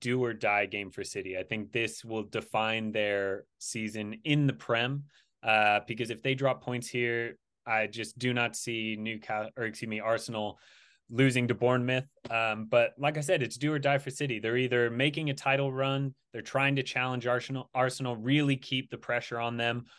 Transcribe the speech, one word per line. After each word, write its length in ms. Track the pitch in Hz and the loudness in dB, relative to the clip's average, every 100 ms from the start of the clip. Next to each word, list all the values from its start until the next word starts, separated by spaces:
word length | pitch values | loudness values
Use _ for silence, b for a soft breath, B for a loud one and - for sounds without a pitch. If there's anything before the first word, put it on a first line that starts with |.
do 220 | 120 127 | -2 0
or 100 | 120 | 0
die 320 | 113 110 104 101 | 0 0 2 0
game 240 | 101 98 | -4 -8
for 140 | 101 | -8
City. 340 | 95 101 92 92 | -8 -8 -6 -6
I 60 | |
think 280 | 95 110 101 | -4 -6 -4
this 320 | 117 110 - | -2 -2 -4
will 200 | 117 110 | -6 -6
define 680 | 101 110 - 110 110 113 110 | -4 -6 -2 -2 0 -2 -2
their 540 | 110 104 101 98 101 - _ | 0 0 0 0 -4 -8 _
season 560 | - 113 107 110 104 110 | -10 -6 -6 -6 -8 -6
in 240 | 151 147 139 | 0 4 4
the 60 | |
Prem, 500 | - - 117 123 143 143 b b _ | 2 0 0 0 -4 -8 b b _
uh, 380 | 110 110 107 104 - | 2 4 6 4 0
because 220 | 117 117 | -4 -4
if 140 | 113 | -2
they 100 | 135 | -2
drop 300 | 135 135 127 | 2 2 0
points 240 | - 123 123 | -4 -6 -4
here, 500 | 123 120 117 117 - _ _ 117 | -2 0 0 -4 -10 _ _ -2
I 180 | 110 107 | 0 0
just 320 | 113 107 120 | -4 -10 -2
do 160 | 127 | 0
not 220 | 123 117 - | 2 0 -2
see 420 | 120 113 110 107 | -6 -4 -4 -4
Newca-, 520 | 107 110 - 107 110 127 | -6 -6 -4 -4 -4 -6
or 100 | 110 | -6
excuse 220 | 110 110 | -6 -6
me, 120 | 107 | -4
Arsenal 580 | 110 113 - 110 104 b b b b b - | 0 0 -2 -4 -4 b b b b b -4
losing 360 | 117 135 123 120 | 4 4 4 2
to 40 | |
Bournemouth. 560 | 110 123 127 123 131 139 _ - | 2 4 4 2 0 -2 _ -4
Um, 340 | 113 113 107 110 | 0 0 -2 2
but 280 | 120 117 - | 4 4 2
like 220 | 143 156 | -2 0
I 20 | |
said, 220 | 147 170 | 0 0
it's 140 | 113 120 | 0 -2
do 140 | 147 | 0
or 60 | 151 | 2
die 220 | 139 139 | 2 2
for 100 | 139 | 0
City. 300 | - 143 110 | -4 -2 -2
They're 180 | 110 123 | 0 2
either 320 | 127 120 117 | 4 4 4
making 400 | 117 147 147 151 | 4 2 2 -2
a 60 | 139 | 0
title 360 | 135 135 139 | 2 2 2
run, 440 | 131 135 139 139 - _ | 0 0 0 -2 -6 _
they're 100 | 117 | -12
trying 340 | 110 135 139 139 | -2 2 2 2
to 60 | |
challenge 440 | 127 127 127 123 123 | 0 -2 -2 -2 0
Arsenal, 420 | 123 - 131 - 127 | 0 -2 -8 -4 0
Arsenal, 400 | 127 131 127 113 | 0 0 -4 -2
really 380 | 120 147 143 131 | 2 4 4 0
keep 340 | - 131 - | -2 -4 -4
the 80 | 117 | -8
pressure 420 | - 120 - 117 | -2 -2 -2 -4
on 180 | 117 117 | -2 0
them, 280 | 117 120 120 | 0 0 -6